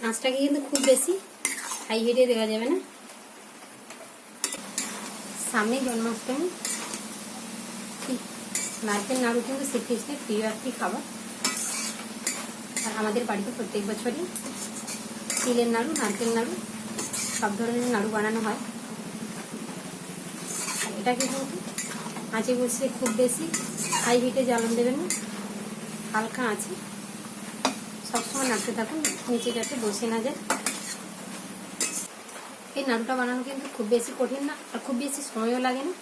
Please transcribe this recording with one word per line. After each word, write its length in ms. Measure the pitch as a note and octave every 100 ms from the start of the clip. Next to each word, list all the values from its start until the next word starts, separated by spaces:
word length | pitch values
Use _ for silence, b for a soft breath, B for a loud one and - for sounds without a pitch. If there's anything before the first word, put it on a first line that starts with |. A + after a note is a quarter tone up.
| A3+
আঁচটাকে 320 | A3+ C4 C4 C#4+
কিন্তু 140 | C#4+ -
খুব 100 | C#4 C4+
বেশি 220 | B3+ - F#4+ - - - - - - -
হাই 120 | A3+ A3+
হিটে 180 | B3 B3+
দেওয়া 140 | A3+ A3
যাবে 140 | A3 A#3+
না। 60 | F#4 - - - - - - - - - - - - - - - - - - - - - - - - - - -
সামনে 260 | A#3 G#3+ C4 C4
জন্মাষ্টমী, 600 | A3+ A3+ G#3 - C4 F4+ - - - - - - - - - - - - - - -
ঠিক 160 | - B3+ - - - - - - A3
নারকেল 300 | G3+ G3 C4 A#3+
নাড়ু 140 | A#3+ A#3
কিন্তু 160 | C4+ -
শ্রীকৃষ্ণের 500 | A#3+ - A#3 - C#4+ -
প্রিয় 180 | G#3+ A3
একটি 160 | G#3+ C4 -
খাবার। 240 | A3 G3 - - - - - - - - - - - - - - - - - - A3
আর 60 | G#3+
আমাদের 220 | A3 A#3 A3+
বাড়িতে 220 | G3+ G3 -
প্রত্যেক 260 | G3+ G#3 G3+
বছরই 340 | G#3 A#3+ C#4 F4+ - - - - - - - - - - -
তিলের 280 | B3+ A#3+ A#3 A3+
নাড়ু, 140 | B3 D#4+
নারকেল 280 | A3 G3+ A#3 A3+
নাড়ু, 160 | B3 F4+ - - - - - - - -
সব 120 | G#3+ G3+
ধরনের 300 | A3+ A#3+ B3 A3+
নাড়ু 140 | G#3+ G#3+
বানানো 240 | G#3+ A3+ A3
হয়। 140 | B3 - - - - - - - - - - - - - - - - - - - - - -
আর 80 | A3 G#3
এটাকে 200 | G#3+ B3
কিন্তু 180 | C4 C4+ C4+ F#3 G#3+ - - - - - - A3
আঁচে 160 | A3 B3
বসিয়ে 300 | B3 - C4+ -
খুব 120 | B3 A3
বেশি 240 | B3 - E4 - - - - -
হাই 140 | - B3
হিটে 180 | B3 C4 B3+
জ্বালান 220 | A#3 A3+ A#3
দেবেন 160 | A#3+ C#4
না, 60 | F4+ - - - - - - - - - -
হালকা 300 | G#3+ A3 - B3
আঁচে 200 | G#3 - - - - - - - - - - - - - - -
সবসময় 360 | A#3+ A3+ C4+ C4
নাড়তে 200 | G#3+ A3 G#3+
থাকুন, 200 | A3 D#4 D4 - -
নিচে 180 | A#3 A#3+ A#3
যাতে 160 | A3+ C#4 G#3+
বসে 200 | G3+ A#3
না 40 | A3+ A#3
যায়। 120 | D#4 - - - - - - - - - - - - - - - - - - - - - - - C4+
এই 60 | C#4
নাড়ুটা 240 | A3+ A#3 B3+
বানানো 220 | B3 B3 B3+
কিন্তু 200 | C4+ D4 -
খুব 100 | G#3+
বেশি 180 | A#3 A#3 -
কঠিন 220 | A#3+ C4+ C#4+
না, 40 | C#4+ -
আর 60 | A#3 B3+
খুব 100 | B3
বেশি 180 | C#4+ D4 C4+
সময়ও 300 | A3+ A3+ B3 B3+
লাগে 140 | B3+ D4
না 60 | F4+